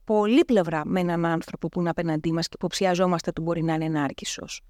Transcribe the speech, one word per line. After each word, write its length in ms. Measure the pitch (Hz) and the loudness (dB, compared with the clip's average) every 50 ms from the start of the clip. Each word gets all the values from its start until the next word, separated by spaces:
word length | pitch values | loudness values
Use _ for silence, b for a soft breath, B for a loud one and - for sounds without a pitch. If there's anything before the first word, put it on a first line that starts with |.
| - | -4
πολύπλευρα 800 | - 214 214 208 214 240 285 302 - 240 196 165 170 165 156 151 | 0 2 2 4 4 6 4 4 6 4 2 4 2 -2 -2 -2
με 140 | - 180 185 | 0 0 0
έναν 240 | 180 175 170 170 170 | 0 0 0 0 0
άνθρωπο 440 | 165 165 165 - - - - - 165 | 0 0 -2 -4 -6 -10 -6 -6 -4
που 120 | - 185 | -2 0
είναι 100 | 175 170 | 0 0
απέναντί 420 | 160 - 165 165 156 156 151 160 | 0 -2 -2 -2 -2 -2 -2 -2
μας 160 | 160 165 165 - | -2 -2 -4 -4
και 60 | - | -6
υποψιαζόμαστε 760 | - - 175 - - 196 185 175 170 185 180 175 165 - 175 | -6 -6 -4 -2 0 2 2 4 4 4 2 2 0 -2 -4
ότι 100 | - - | -6 -4
μπορεί 220 | 160 170 170 170 | -4 -2 -2 0
να 120 | 156 160 160 | 0 0 0
είναι 140 | 160 160 160 | 0 0 -2
νάρκισσος. 720 | 156 147 143 135 - - - - - - - - - - _ | 0 0 -2 -2 -4 -6 -10 -10 -10 -10 -12 -14 -14 -16 _